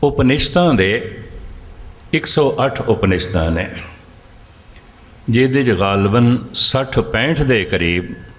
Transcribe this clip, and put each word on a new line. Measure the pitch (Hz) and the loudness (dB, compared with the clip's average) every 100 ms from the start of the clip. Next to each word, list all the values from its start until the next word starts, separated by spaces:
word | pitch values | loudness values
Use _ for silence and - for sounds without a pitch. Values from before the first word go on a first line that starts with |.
ਉਪਨਿਸ਼ਦਾਂ | 147 135 131 147 - - 175 | 0 2 2 2 2 2 2
ਦੇ | 123 92 113 - - - - - - - - - - - | 4 2 0 -4 -12 -16 -16 -16 -16 -18 -18 -18 -18 -4
ਇੱਕ | 156 - | -4 -2
ਸੌ | - 139 - | 0 0 2
ਅੱਠ | 135 - | -2 -2
ਉਪਨਿਸ਼ਦਾਂ | - 101 98 92 87 87 82 | -2 0 2 0 0 -2 0
ਨੇ, | 82 95 85 - - - - - - - - - - - - - - - | 0 -4 -10 -16 -20 -20 -20 -20 -20 -20 -20 -20 -20 -20 -20 -20 -16 -2
ਜਿਹਦੇ | 117 131 131 | 2 2 2
'ਚ | 127 | 2
ਗਾਲਬਨ | 95 98 101 98 110 120 123 - | 2 2 2 2 4 4 2 -2
ਸੱਠ | - - 131 135 - | -2 0 0 -2 -2
ਪੈਂਹਠ | 107 110 127 156 | -2 0 0 0
ਦੇ | 143 120 | 2 2
ਕਰੀਬ | 90 92 85 87 90 - - | 2 0 0 0 -4 -12 -16